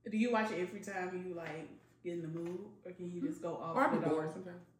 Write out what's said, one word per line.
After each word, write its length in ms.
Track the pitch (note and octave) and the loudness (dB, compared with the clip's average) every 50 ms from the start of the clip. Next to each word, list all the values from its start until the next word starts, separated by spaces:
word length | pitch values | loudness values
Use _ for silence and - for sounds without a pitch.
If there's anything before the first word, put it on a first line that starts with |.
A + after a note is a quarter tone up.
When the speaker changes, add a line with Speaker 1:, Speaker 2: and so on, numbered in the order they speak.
| _ - | _ 0
Speaker 1:
Do 80 | G#3+ | 4
you 140 | G#3+ A#3 B3 | 4 6 6
watch 200 | A#3 A3 G#3+ G#3+ | 6 4 4 4
it 80 | - E3+ | 2 0
every 200 | F3+ F3+ G#3+ G3 | 0 -2 -2 -6
time 440 | F#3 G3+ G3 F#3 F3+ F#3 F#3 F3+ F3+ | -6 -4 -4 -2 -2 -2 -2 -4 -4
you, 60 | F3+ F3 | -4 -4
like, 320 | E3+ E3 D#3+ D#3 D#3+ D#3 - - - - - - _ - | -4 -4 -6 -6 -6 -8 -10 -12 -18 -20 -20 -20 _ -6
get 100 | F3 E3+ | -4 -4
in 80 | F3 | -2
the 60 | E3 | -4
mood, 320 | D#3 D#3+ E3 E3+ F3 F#3 F#3 G3+ G#3+ - - - | -2 -4 -2 -2 -4 -4 -6 -8 -10 -14 -14 -14
or 60 | F3+ | -14
can 200 | F3+ - F3+ F3 | -10 -8 -6 -6
you 100 | F3 F3 | -2 0
just 200 | C4+ D#4 - - | 0 0 0 0
go 140 | - E3+ D#3+ | -2 -4 -2
off 200 | - - E3 - | -2 -4 0 4
Speaker 2:
Or 60 | B3 | 4
I 80 | C#4 - | 6 6
be 80 | - | 6
Speaker 1:
the 60 | - - | 4 4
dome? 80 | D3 D#3 | 4 4
Speaker 2:
bored 180 | D#3 D#3 D#3+ - | 2 2 -2 -4
sometimes. 280 | - - - - - - - - | -6 -10 -10 -12 -14 -16 -20 -20